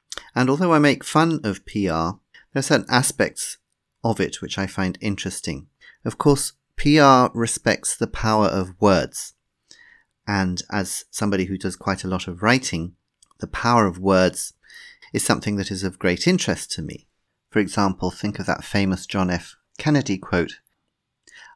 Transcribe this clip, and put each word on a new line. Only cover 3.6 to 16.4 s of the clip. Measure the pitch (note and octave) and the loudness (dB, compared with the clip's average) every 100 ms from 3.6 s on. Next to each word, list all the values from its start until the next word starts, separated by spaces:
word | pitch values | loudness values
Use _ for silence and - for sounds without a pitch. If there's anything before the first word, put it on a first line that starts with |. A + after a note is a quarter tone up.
| _ _ _ _ A#2 | _ _ _ _ -2
of | G#2+ | 0
it | F#2 - | -2 -4
which | - - | -10 -6
I | G2 | -6
find | - F#2+ F2 | -2 -4 -2
interesting. | A2 G2 F#2+ - - C3+ - _ - _ B2+ | -6 -4 -6 -8 -8 -10 -12 _ -20 _ -8
Of | - | 0
course, | D3 C#3 - - _ - | 2 2 0 -10 _ -2
P | C#3+ D3+ | 2 6
R | C#3 C3 B2+ | 8 8 6
respects | - A#2 - - - - - | 0 -4 -2 0 0 -2 -4
the | A2 | -4
power | - A2+ A2 G2+ | -2 0 2 2
of | G2 F#2 F#2 | 0 -4 2
words. | G#2+ F2+ C2 - - _ _ _ _ - _ _ _ _ - | 4 4 2 -8 -14 _ _ _ _ -20 _ _ _ _ -4
And | G2+ F#2 F2+ - | 0 0 -4 -6
as | G2+ F#2 - - | -4 -4 -8 -10
somebody | - G#2 G2 F#2 | -4 -2 0 -2
who | F#2+ | -4
does | F#2+ F2+ | -6 -6
quite | - F#2+ | -4 -4
a | F#2 | -2
lot | F#2 - | -6 -6
of | F2 | -4
writing, | G#2+ B2+ - E2+ E2+ - _ _ _ - | 0 2 0 -6 -8 -12 _ _ _ -14
the | - | -12
power | - A#2+ A#2+ G2+ | -4 2 4 4
of | F2+ | 0
words | F#2+ F#2+ F#2 - - _ _ - - - - | 2 4 4 0 -12 _ _ -20 -20 -20 -8
is | - | -4
something | - A2 G#2+ G2+ | 0 0 0 -4
that | F#2 | -4
is | F#2+ | -4
of | F#2+ - | -6 -2
great | F#2+ F2+ - | 0 0 2
interest | F3+ | 0